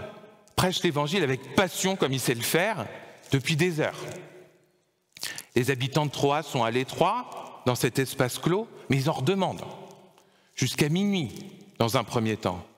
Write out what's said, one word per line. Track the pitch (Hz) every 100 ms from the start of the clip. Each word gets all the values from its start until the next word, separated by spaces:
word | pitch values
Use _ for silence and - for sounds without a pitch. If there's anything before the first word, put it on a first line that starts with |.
| - - - - - -
prêche | 185 175
l'évangile | 180 147 147 196
avec | 143 131 -
passion, | - 185 - 185
comme | 190 147
il | 131
sait | 123
le | 117
faire, | 117 160 196 196 104 - - - -
depuis | 135 -
des | 156 180 156
heures. | 117 - - - - - - _ _ _ _ _ _ - - - -
Les | - 127
habitants | 131 131 156 147
de |
Troas | - 143 147
sont | 160 139
à | 113
l'étroit, | 117 135 - 170 233 247 - - - -
dans |
cet | 123 131 -
espace | 131 - 127 -
clos, | - 185 226 - -
mais | 135
ils | 135
en |
redemandent. | 156 135 196 175 90 80 - - - - _ _ _ _ -
Jusqu'à | 127 - 151
minuit, | 165 202 196 120 - - - - -
dans | 117 123
un |
premier | 113 123 110 107
temps, | - 87 -